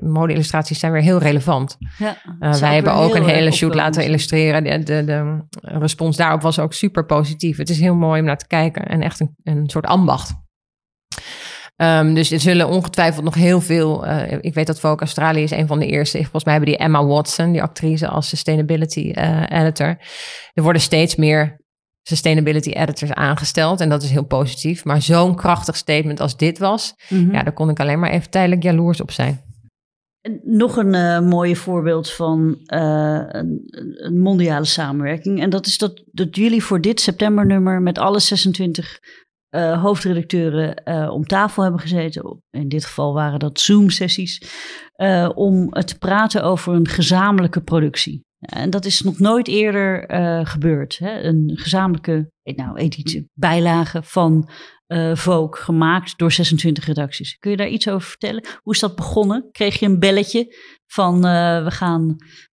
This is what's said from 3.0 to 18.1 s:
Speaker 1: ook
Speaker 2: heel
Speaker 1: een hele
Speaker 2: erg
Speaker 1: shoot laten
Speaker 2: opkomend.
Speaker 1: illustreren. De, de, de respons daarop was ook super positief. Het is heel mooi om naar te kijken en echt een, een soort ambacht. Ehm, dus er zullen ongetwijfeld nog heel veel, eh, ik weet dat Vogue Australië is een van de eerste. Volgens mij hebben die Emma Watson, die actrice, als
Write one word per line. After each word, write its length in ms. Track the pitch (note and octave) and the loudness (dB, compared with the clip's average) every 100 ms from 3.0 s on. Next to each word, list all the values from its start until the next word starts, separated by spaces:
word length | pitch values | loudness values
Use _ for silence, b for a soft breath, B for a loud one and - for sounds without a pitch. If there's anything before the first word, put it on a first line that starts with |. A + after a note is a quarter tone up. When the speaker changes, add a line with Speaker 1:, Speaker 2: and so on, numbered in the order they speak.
Speaker 1:
ook 100 | D#3+ | 4
Speaker 2:
heel 100 | D#3+ | 4
Speaker 1:
een 60 | D#3+ | 4
hele 160 | D#3 D#3+ | 4 2
Speaker 2:
erg 100 | D#3+ | 2
Speaker 1:
shoot 180 | D#3+ D#3+ | 2 2
laten 120 | D#3 D#3+ | 0 0
Speaker 2:
opkomend. 60 | D3 | 0
Speaker 1:
illustreren. 540 | D3+ - D#3+ D#3 D#3 | 0 0 2 2 2
De, 200 | D3 D3+ | 0 -2
de, 200 | D3+ D3+ D3+ | -2 -2 0
de 380 | D3 D3+ D#3 D#3 - | -2 -2 -4 -8 -16
respons 560 | - D#3 D#3 - E3 D#3 | -10 -4 -2 0 -2 2
daarop 240 | E3 D#3 | 2 2
was 180 | D#3+ D#3+ | 0 0
ook 140 | D#3 | -2
super 320 | - G3+ F#3 D#3+ | -2 -2 -2 0
positief. 520 | D3+ D3 D#3 E3 D3 | 0 0 -2 -4 -4
Het 120 | D#3 | -2
is 100 | D#3+ | 2
heel 160 | F3+ F3 | 2 4
mooi 240 | D#3+ D#3 | 2 2
om 60 | D#3 | 0
naar 120 | D3 | -2
te 100 | - | -2
kijken 380 | E3 D#3+ D#3+ - | 0 0 -2 -2
en 160 | D#3+ | -2
echt 180 | D#3+ - | -2 -2
een, 160 | D3+ - | -6 -4
een 260 | - D3 D3 | -4 -2 -2
soort 160 | D#3+ - | -2 2
ambacht. 480 | F3+ E3+ C3 - - - _ _ _ _ _ _ B B B B B B - | 4 4 2 -2 -10 -14 _ _ _ _ _ _ B B B B B B -2
Ehm, 380 | E3 D#3+ D#3 | 2 4 4
dus 180 | D#3+ D#3+ | 2 2
er 80 | D#3+ | 2
zullen 280 | D#3 F3 E3 | 4 4 2
ongetwijfeld 560 | F#3 F3 - E3 D#3 | 0 0 0 0 0
nog 120 | D#3 D#3+ | -2 2
heel 260 | F3 F3+ | 4 4
veel, 440 | F3 E3 D#3 D#3 - | 2 2 2 0 -2
eh, 320 | D3+ - C#3+ | -4 -4 -4
ik 120 | E3 | -4
weet 140 | D#3 D#3+ | -2 -2
dat 120 | D#3 | 0
Vogue 200 | D#3 D3+ | 0 0
Australië 440 | D#3 - D#3+ D#3 | -2 -2 0 0
is 80 | D3+ | 0
een 160 | D#3 D#3 | 0 0
van 120 | D3+ | 0
de 60 | - | 0
eerste. 300 | D3 D3 D#3 | 0 -2 -2
Volgens 260 | D3+ D3+ | -4 -2
mij 100 | - | 2
hebben 180 | D3+ D3+ | 2 2
die 60 | D3 | 2
Emma 240 | D#3+ D3+ C#3+ | 2 2 4
Watson, 460 | D3 D#3 - E3+ | 2 0 0 0
die 100 | E3+ | 0
actrice, 460 | D#3 - D#3 D#3+ | -2 -2 -2 0
als 200 | E3 | -2